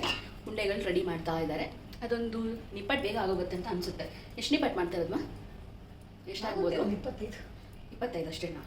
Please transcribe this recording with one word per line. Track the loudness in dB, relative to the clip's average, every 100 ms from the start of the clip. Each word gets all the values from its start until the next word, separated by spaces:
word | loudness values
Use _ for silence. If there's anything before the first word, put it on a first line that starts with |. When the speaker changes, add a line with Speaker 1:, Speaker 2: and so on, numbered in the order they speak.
| 2 0 -4 -10 -4
Speaker 1:
ಉಂಡೆಗಳು | 2 2 4 4
ರೆಡಿ | 4
ಮಾಡ್ತಾ | 4 2 2 2
ಇದ್ದಾರೆ. | 2 2 -2 -6 -12 -8
ಅದೊಂದು | 0 0 2 0 0 -2 -6
ನಿಪ್ಪಟ್ಟು | -4 2 2
ಬೇಗ | 4 2
ಆಗೋಗುತ್ತೆ | 2 2 0 -2
ಅಂತ | 0
ಅನ್ಸುತ್ತೆ. | -2 -2 -4 -6 -8 -10 -4
ಎಷ್ಟು | 2
ನಿಪ್ಪಟ್ಟು | 4 6 4
ಮಾಡ್ತಾ | 2 2
ಇರೋದಮ್ಮ? | 2 0 -2 -8 -10 -12 -12 -14 -14 -14 -16 -14 -8
ಎಷ್ಟಾಗ್ಬೋದು? | -4 0 4 4 6
Speaker 2:
ಒಂದು | 4
ಇಪ್ಪತ್ತೈದು. | 2 0 -2 -4 -6 -10 -12 -14 -14 -12
Speaker 1:
ಇಪ್ಪತ್ತೈದು | -4 -2 0 -2
ಅಷ್ಟೇನಾ? | -2 -4 -4